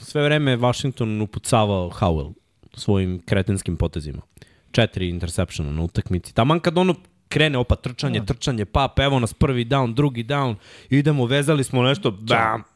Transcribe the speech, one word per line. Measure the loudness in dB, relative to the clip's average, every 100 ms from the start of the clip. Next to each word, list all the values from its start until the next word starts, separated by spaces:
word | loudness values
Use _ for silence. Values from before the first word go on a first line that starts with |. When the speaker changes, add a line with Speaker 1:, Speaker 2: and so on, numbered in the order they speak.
Speaker 1:
sve | -6 0
vreme | 2 2 2
je | 2
Washington | 2 0 -2 -2 -2 -2
upucavao | -4 -6 0 2 2 0 -2
Howell | 0 0 0 -4 -12 _ _ -20
svojim | -6 0 0 0 -4
kretinskim | -2 -2 0 -2 -2 -2
potezima. | -2 -4 -10 -12 -14 -20 -20 _ _
Četiri | 0 0 0 -4
interceptiona | -4 -4 -2 -4 -4 -4
na | -2
utakmici. | -4 -4 -2 -4 -2
Taman | 0 2 2
kad | 0 2
ono | 2 0 -6 _ -4
krene, | 0 2 2
opa, | 0 -2
trčanje, | -4 -6 -4 -2
Speaker 2:
Da. | -4
Speaker 1:
trčanje, | -4 -2 -4
pap, | -2 0 0 0
evo | 2 2
nas | 0
prvi | 0 0 0
down, | 0 0 0
drugi | 0 0 0
down, | -4 -2 -2 -4 -10 -14 0
idemo, | 2 4 2 2
vezali | 2 2 0
smo | 2 2
nešto, | 2 2 -2
bam! | -4 0 2 2 -2 -8